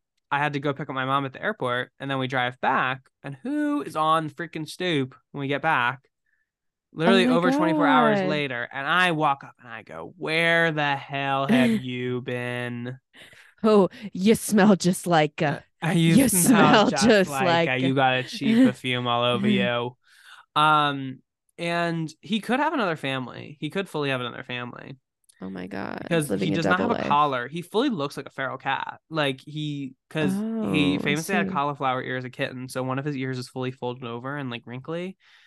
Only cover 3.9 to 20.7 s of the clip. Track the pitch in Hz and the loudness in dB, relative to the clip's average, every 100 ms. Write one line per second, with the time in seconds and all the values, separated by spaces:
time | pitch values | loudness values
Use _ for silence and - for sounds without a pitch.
3.9 | 156 156 160 156 - 170 165 151 - 180 | -2 2 2 0 -6 -10 -8 -10 -6 -2
4.9 | 151 131 - _ 143 139 139 160 143 120 | 0 -2 -6 _ -8 -4 -2 0 2 0
5.9 | 131 _ _ _ _ _ _ _ _ _ | -4 _ _ _ _ _ _ _ _ _
6.9 | - 170 190 247 247 - 277 320 311 285 | -2 4 4 4 4 2 2 2 2 4
7.9 | 294 220 208 - 151 139 120 120 135 139 | 4 4 2 0 -2 -4 -6 -8 -6 -2
8.9 | 175 180 156 151 139 131 - 123 113 - | 2 2 2 0 -2 -8 -20 -18 -16 -14
9.9 | 80 85 - 151 160 165 165 165 151 143 | -14 -14 -10 -4 0 2 2 2 0 -2
10.9 | 139 - 139 139 135 139 247 240 220 127 | -2 -6 -6 -2 0 2 4 4 0 -2
11.9 | 123 123 123 127 123 123 123 123 120 123 | -4 -4 -4 -4 -6 -4 -6 -6 -6 -8
12.9 | 131 _ - - - - _ 220 214 175 | -10 _ -20 -20 -20 -20 _ 4 6 4
13.9 | - 208 180 196 220 - 214 185 185 175 | 0 -12 0 2 2 2 4 6 6 4
14.9 | 185 175 165 151 - 151 139 - _ 165 | 0 2 2 2 0 -2 -2 -10 _ 0
15.9 | 165 165 190 269 185 170 - 302 320 302 | 4 6 6 6 4 4 6 8 6 4
16.9 | 147 226 214 185 135 151 170 165 127 131 | 4 6 6 4 0 2 2 2 2 0
17.9 | 135 131 127 131 226 196 226 262 - 127 | 4 4 2 -2 -4 2 6 4 4 -2
18.9 | 123 123 120 120 120 - 123 120 120 123 | -2 0 2 2 2 2 2 2 0 -4
19.9 | - _ _ - - _ 151 151 | -8 _ _ -20 -20 _ 2 4